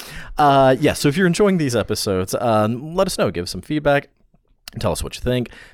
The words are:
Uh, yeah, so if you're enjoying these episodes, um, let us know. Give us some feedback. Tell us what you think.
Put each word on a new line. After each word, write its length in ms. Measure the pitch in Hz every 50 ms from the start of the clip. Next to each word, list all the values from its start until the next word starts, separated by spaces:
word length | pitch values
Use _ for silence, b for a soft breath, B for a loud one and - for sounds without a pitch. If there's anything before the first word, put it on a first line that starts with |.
| B B B B B B B
Uh, 400 | - 147 143 139 135 135 131 135 113
yeah, 140 | 147 135
so 160 | - - - 147
if 80 | 139
you're 100 | 180 196
enjoying 300 | 175 170 - 208 202 190
these 180 | 175 151 131 117
episodes, 600 | 110 95 - 104 - - 104 95 92 92 - -
um, 600 | - - 120 110 107 107 107 120 117 143 160 165
let 120 | 185 196
us 100 | 190 -
know. 140 | - 190 110
Give 140 | 85 85 87
us 60 | -
some 120 | - 92
feedback. 480 | - - 151 151 151 147 143 143 - _ _ _ _ _ _ _ _ _ _ _ _ - - -
Tell 120 | 110 98
us 100 | 78 -
what 140 | 76 67 -
you 60 | -
think. 280 | - 123 123 123 117 - B B B B